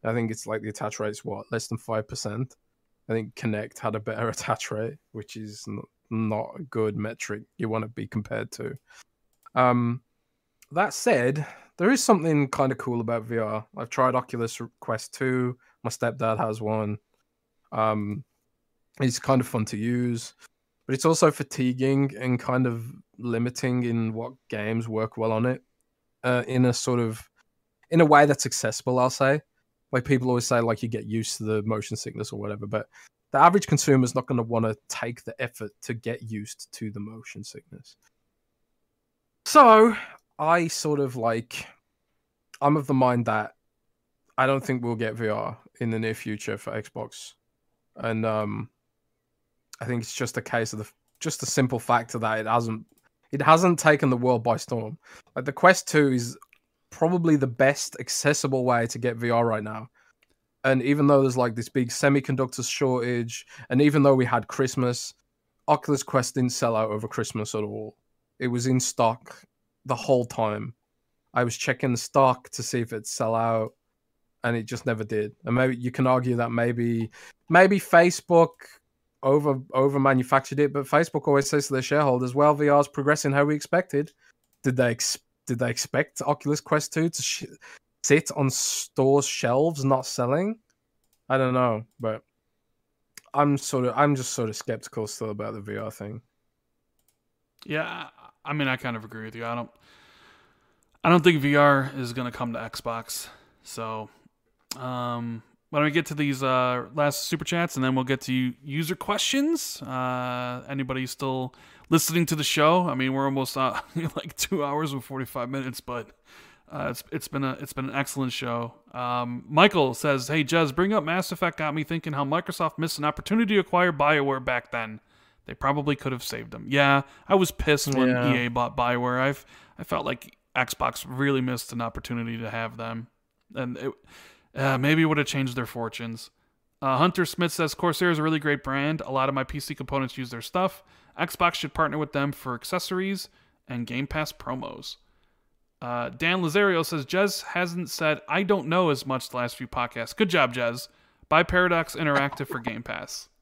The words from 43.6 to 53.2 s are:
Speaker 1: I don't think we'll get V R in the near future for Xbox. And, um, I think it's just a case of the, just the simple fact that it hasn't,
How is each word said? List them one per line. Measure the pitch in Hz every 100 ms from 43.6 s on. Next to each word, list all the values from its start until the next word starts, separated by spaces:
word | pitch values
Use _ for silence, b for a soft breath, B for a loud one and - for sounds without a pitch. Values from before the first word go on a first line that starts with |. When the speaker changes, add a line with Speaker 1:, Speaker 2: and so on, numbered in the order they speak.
| _ _ _ _ _ _ _ -
Speaker 1:
I | 131
don't | 135 135
think | 131
we'll | 120 113
get | 113 107
V | 113
R | 107 107 110 - _
in | 120
the | 113
near | 110
future | 110 - 107 - 104
for | -
Xbox. | 110 107 - 117 - - _ _ _ _ _ _ -
And, | 113 110 110
um, | 107 104 104 113 _ _ _ _ _ _ _ _ _ _ -
I | 117
think | 120
it's | 113 -
just | 123 -
a |
case | - 120 110
of | 107
the, | 107 _ _ _
just | 165 -
the | 135
simple | - 127 120
fact | - 117 117
that | 120 110 110
it | 110
hasn't, | 117 117 110 - _ _ _